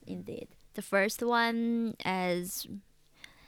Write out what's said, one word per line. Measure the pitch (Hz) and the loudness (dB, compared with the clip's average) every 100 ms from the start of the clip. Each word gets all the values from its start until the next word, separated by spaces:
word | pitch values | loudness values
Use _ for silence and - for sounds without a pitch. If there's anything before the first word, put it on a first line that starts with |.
| - | -12
indeed. | 185 196 - - - - | -10 -8 -10 -12 -18 -14
The | - | -12
first | - 196 208 - | 0 4 4 2
one | 240 240 233 233 233 233 226 - - | 2 4 4 2 2 2 0 -2 -2
is | 185 180 175 180 - - 202 - _ _ _ - - | 0 2 0 -2 -8 -10 -12 -14 _ _ _ -20 -20